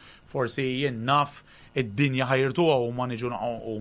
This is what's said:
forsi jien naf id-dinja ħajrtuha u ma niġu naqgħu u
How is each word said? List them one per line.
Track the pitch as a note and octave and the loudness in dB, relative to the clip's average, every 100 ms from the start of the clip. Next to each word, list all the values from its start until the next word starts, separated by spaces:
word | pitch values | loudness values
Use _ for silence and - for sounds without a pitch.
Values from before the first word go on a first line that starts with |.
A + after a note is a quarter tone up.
| - - - | -12 -20 -8
forsi | C#3+ A#2 - C3 B2+ | -2 -2 -2 -2 0
jien | C#3 A#2 A#2+ | -2 -2 0
naf | C#3+ C#3+ - - - - C3+ | 2 2 -4 -20 -20 -6 -4
id-dinja | A#2 G2+ C#3+ C3 B2+ | -2 2 2 2 2
ħajrtuha | C3+ C3+ F3 E3 C3+ | 2 2 4 4 4
u | A#2+ | 2
ma | B2 B2 | -2 -4
niġu | A#2 B2 | -4 -4
naqgħu | G#2+ A#2 A2+ A2+ | -4 -4 -4 -6
u | G#2+ | -4